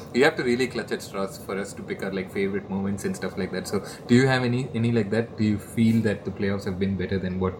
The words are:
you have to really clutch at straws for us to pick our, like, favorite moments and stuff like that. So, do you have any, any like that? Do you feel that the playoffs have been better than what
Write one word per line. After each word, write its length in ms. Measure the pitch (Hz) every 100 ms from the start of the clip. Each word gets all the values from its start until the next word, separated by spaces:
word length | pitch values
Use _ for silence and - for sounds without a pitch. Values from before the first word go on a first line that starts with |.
| -
you 100 | 120 143
have 100 | -
to 80 |
really 240 | 131 120 123
clutch 240 | 113 104
at 100 | 107
straws 380 | - 101 98 -
for 180 | - 98
us 160 | 98
to 80 | -
pick 220 | 98 98
our, 100 | 101
like, 180 | 95 92
favorite 380 | 104 98 98 -
moments 340 | 95 98 101
and 120 | 98 92
stuff 200 | 92 -
like 160 | 92
that. 160 | 92 92
So, 160 | 104 - - -
do 60 |
you 140 | 120 135
have 160 | 127
any, 260 | 123 120 135 113
any 160 | 117
like 180 | 117 98
that? 260 | 107 113 -
Do 40 |
you 140 | 107 104
feel 420 | - - 113 113
that 200 | 104 98
the 60 | -
playoffs 360 | 90 98 98 104
have 120 | 90
been 180 | 98 95
better 220 | 92 98
than 220 | 92 92
what 160 | 92 -